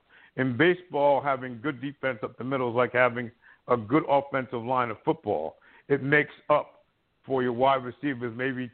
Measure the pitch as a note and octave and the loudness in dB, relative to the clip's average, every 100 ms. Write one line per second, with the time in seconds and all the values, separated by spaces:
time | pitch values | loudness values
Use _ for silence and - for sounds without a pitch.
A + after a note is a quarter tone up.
0 | _ - - - C3 A#2+ E3+ F3+ - C#3+ | _ -20 -12 -4 -2 4 4 2 -2 0
1 | C#3+ C3+ C#3 C3 B2+ A#2 C#3+ B2 C#3+ C#3 | 4 4 2 -2 -4 -8 -6 -6 -8 -6
2 | C3 A#2 A2+ - B2+ C3+ B2 A#2 A#2+ B2 | -6 -4 -8 -8 -4 -2 0 0 2 4
3 | B2+ A#2+ A#2 - _ _ - A#2+ G#2 D3+ | 2 0 -10 -12 _ _ -2 -2 2 0
4 | - C#3 C#3 C3+ B2 B2 A2+ B2+ A#2+ G#2 | 4 0 2 -4 -4 -6 -2 0 -2 -2
5 | - - G#2 D#2+ D#2 - _ - - C#3 | -2 -2 -2 -2 -4 -10 _ -12 -2 -2
6 | C3+ D3 D3 - - D3 - _ _ _ | 2 2 2 -4 0 0 0 _ _ _
7 | _ _ - C3 B2+ A#2+ C3 C3+ B2 - | _ _ -4 0 0 2 2 2 -2 -8
8 | D3 B2 A#2+ A#2 C3 B2+ B2 | -6 -6 -8 -6 -6 -6 -10